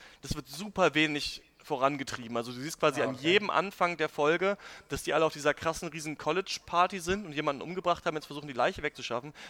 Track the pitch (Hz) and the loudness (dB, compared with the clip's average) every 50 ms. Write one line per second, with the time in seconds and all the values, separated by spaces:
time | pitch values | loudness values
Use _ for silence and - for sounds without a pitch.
0 | - - - - - 139 - 151 131 - 143 147 208 214 196 190 185 156 139 156 | -20 -20 -20 -16 -8 -8 -6 -6 -6 -12 -10 -10 -10 -8 0 4 4 4 6 6
1 | 156 151 147 147 - - - - - _ _ _ - - 156 127 131 139 147 139 | 4 4 2 0 -4 -4 -8 -10 -14 _ _ _ -8 -6 -2 2 2 2 2 2
2 | 135 - - 127 120 113 120 117 117 120 123 123 131 160 - - - 151 139 147 | -6 -6 -8 -8 -8 -4 -2 -2 -2 -4 -6 -8 -6 -8 -4 2 2 2 4 4
3 | 131 131 131 127 139 160 185 208 208 190 - - 170 196 - - 185 175 175 156 | 0 0 0 0 2 4 4 4 4 4 2 2 2 0 0 0 0 0 0 0
4 | 156 156 - - 147 147 165 175 185 196 202 - - - - - - - 143 139 | -2 -2 0 0 2 2 4 4 2 0 0 0 -6 -18 -18 -18 -10 -6 -6 -6
5 | - 165 147 156 160 156 - 147 143 151 143 - - 165 160 - - 165 143 165 | -2 0 2 4 4 2 2 2 2 2 2 2 0 -2 -2 -2 -4 -8 -8 -8
6 | 147 156 147 - - 151 156 180 190 - - - - - - 170 180 185 202 190 | -8 -8 -8 -6 -2 -2 -2 -2 -2 -4 -6 -8 -8 -2 4 4 4 4 2 -4
7 | 160 170 190 208 214 165 147 147 151 151 143 123 92 151 180 185 175 180 170 - | -2 -2 -2 -2 -2 -6 -4 -2 0 0 0 -2 -4 -6 -6 -2 2 2 2 2
8 | - 175 156 151 - - 143 147 147 147 131 120 127 165 196 - 151 147 - - | 0 -4 -4 -4 -6 -8 -12 -10 -10 -8 0 2 2 2 2 0 -4 -6 -4 -4
9 | 120 - 117 120 127 151 143 - - - | -8 -4 -4 -4 -6 -6 -16 -16 -16 -16